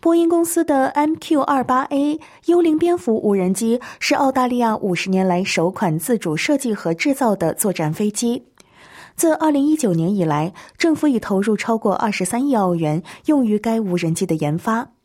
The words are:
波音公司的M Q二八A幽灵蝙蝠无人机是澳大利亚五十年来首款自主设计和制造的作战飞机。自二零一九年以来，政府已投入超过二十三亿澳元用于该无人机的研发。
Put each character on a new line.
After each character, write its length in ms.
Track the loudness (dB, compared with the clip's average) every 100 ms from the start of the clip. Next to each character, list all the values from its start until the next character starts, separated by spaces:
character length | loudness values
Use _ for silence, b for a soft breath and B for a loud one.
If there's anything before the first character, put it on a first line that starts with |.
波 160 | 4 4
音 120 | 4
公 160 | 2
司 200 | 0 0
的 240 | 0 2 2
M 260 | 0 0 -2
Q 200 | 0 0
二 200 | 2 -2
八 220 | 0 -2
A 340 | 0 -2 -2 -2 B B 0
幽 140 | 4
灵 160 | 4 2
蝙 220 | 2 0
蝠 160 | 0 0
无 100 | 2
人 220 | 2 2
机 260 | 0 0 -2 B B
是 160 | -2 2
澳 160 | 2
大 160 | 2 0
利 100 | 0
亚 180 | 0 0
五 160 | -2
十 160 | -4 0
年 160 | 0
来 200 | 2 0
首 260 | 0 0 -2
款 260 | 0 -2 -2
自 220 | -2 -2
主 180 | -2 -4
设 220 | 0 0
计 160 | 0
和 180 | -4 -4
制 220 | -2 -2
造 220 | 0 0 0
的 180 | -2
作 180 | -2 -4
战 200 | -2 -4
飞 180 | -2 -4
机。 320 | -2 -4 -4 -8 _ B B B B B
自 180 | -2 0
二 180 | 2 2
零 120 | 2
一 120 | 2 2
九 160 | 2
年 200 | 0 0
以 120 | 0
来， 280 | 0 0 -2 B B B
政 200 | 0 2
府 100 | 2
已 140 | 0
投 200 | 0 0
入 160 | 0 -2
超 220 | 0 0
过 160 | 0
二 160 | 0 -2
十 140 | -2
三 200 | -4 -2
亿 120 | 0 0
澳 180 | 2
元 260 | 0 0 -2 B B 0
用 200 | 2 2
于 100 | 0
该 220 | 0 -2
无 160 | -2
人 180 | -2 -2
机 140 | -2 -2
的 80 |
研 240 | -2 -2 -2
发。 300 | -2 -4 -6 _